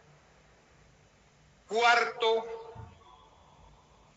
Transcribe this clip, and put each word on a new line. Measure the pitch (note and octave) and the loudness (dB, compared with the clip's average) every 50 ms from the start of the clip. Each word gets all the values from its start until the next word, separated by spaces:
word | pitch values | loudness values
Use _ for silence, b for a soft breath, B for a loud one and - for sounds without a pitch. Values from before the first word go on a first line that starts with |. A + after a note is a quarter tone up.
| - - - - _ _ - - _ - - _ _ _ _ - - - - _ _ _ _ _ _ _ _ _ - - - _ _ - | -20 -20 -20 -20 _ _ -20 -20 _ -20 -20 _ _ _ _ -20 -20 -20 -20 _ _ _ _ _ _ _ _ _ -20 -20 -20 _ _ -6
cuarto | G3+ A3+ A#3+ A#3 A#3+ A#3+ A3+ A3+ - - A#3 A3+ A3+ A3+ G#3+ - - - - - - - - - - - - - - - - - - - - - - - - - - _ _ _ _ _ _ _ _ | -2 2 4 6 6 4 2 -2 -4 -2 0 0 0 0 -2 -6 -12 -14 -14 -16 -18 -18 -20 -20 -20 -20 -20 -20 -20 -20 -20 -20 -20 -20 -20 -20 -20 -20 -20 -20 -20 _ _ _ _ _ _ _ _